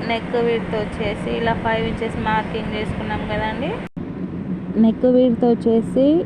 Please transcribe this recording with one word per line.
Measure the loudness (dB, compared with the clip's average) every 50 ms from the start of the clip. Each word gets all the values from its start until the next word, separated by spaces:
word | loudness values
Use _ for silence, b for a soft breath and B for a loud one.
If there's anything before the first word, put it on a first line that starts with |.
| -2 -2
నెక్ | -4 -4 -4 -2 -2 0 2
విడ్త్ | 2 0 0 -2 -2 -2 -2 -2
వచ్చేసి | -4 -4 -4 -4 -4 -4 -4 -4 -4 -2 0
ఇలా | 0 0 0 0 0
ఫైవ్ | -2 0 0 0 -2
ఇంచెస్ | -2 -2 -4 -4 -4 -2 -2 0
మార్కింగ్ | 0 0 0 -2 -4 -4 -4 -4 -4
చేసుకున్నాం | -4 -4 -4 -4 -4 -4 -4 -4 -4 -4 -4 -2
కదండి. | -2 -2 -2 -4 -4 -4 -4 -4 -6 -8 -10 -10 -10 -10 -8 -8 -8 -8 -8 -8 -8 -6 -6 -6 -6 -6 -4 2 4 4
నెక్ | 4 4 4 2 4 6
విడ్త్ | 6 6 4 4 4 4 2
వచ్చేసి | 2 4 4 2 2 4 2 2 2 4 4 6 6 4 2